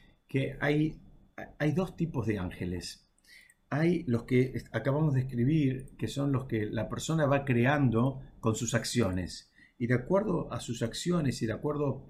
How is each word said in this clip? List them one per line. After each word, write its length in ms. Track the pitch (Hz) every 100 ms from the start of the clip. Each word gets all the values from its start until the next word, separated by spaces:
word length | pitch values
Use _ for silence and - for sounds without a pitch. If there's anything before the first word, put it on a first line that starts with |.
| - _ _
que 300 | 135 131 -
hay, 400 | 147 147 156 - - - - - - -
hay 140 | 151
dos 240 | 143 190 -
tipos 300 | 165 139 107
de 120 | 101
ángeles. 760 | 90 - 90 90 - - _ _ _ - - _ _
Hay 340 | 135 165 175 139
los 180 | 117
que 280 | - 127 131
est-, 200 | 117 -
acabamos 400 | 113 139 139 156
de 60 | 131
escribir, 680 | 131 120 123 160 135 131 - -
que 100 | 107
son 240 | - 143
los 140 | 131 -
que 200 | 113 104
la 220 | 113 101
persona 380 | 110 - 160 143
va 180 | 139
creando 760 | 135 120 120 147 135 113 131 135 - -
con 140 | 113 110
sus 180 | 117
acciones. 800 | 117 - 120 101 92 85 - - _ - _
Y 80 | 117
de 80 |
acuerdo 580 | 127 - 196 214 165 -
a 80 | 120
sus 220 | - 117
acciones 600 | 117 - 170 175 139 -
y 40 | 110
de 60 |
acuerdo 540 | 107 147 147 143 -